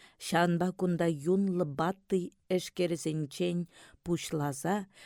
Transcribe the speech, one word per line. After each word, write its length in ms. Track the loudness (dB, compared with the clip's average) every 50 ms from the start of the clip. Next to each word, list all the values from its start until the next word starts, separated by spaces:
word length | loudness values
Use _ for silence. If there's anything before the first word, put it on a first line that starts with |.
| -20 -20 _ _
Шанба 520 | -6 0 2 4 4 4 4 2 2 0
кунда 360 | 0 0 0 0 2 2 2 0
юнлы 560 | 0 0 2 2 2 4 2 2 2 0 0
батты 640 | -2 0 -2 -2 -2 -2 -4 _ -2 0 0 0 -4 -8 _ _
эшкересенчен 1200 | -2 -2 0 0 -4 -2 -2 0 0 0 -2 -2 -4 -2 -2 -4 -6 -4 -2 -2 0 0 -2 -4 -6 _ -18 -20 -20 -20 _ _
пучласа, 840 | -4 -4 -2 -2 -4 -4 -2 -2 -2 -4 -2 -2 0 0 -2 -2 -6 _ -20 -20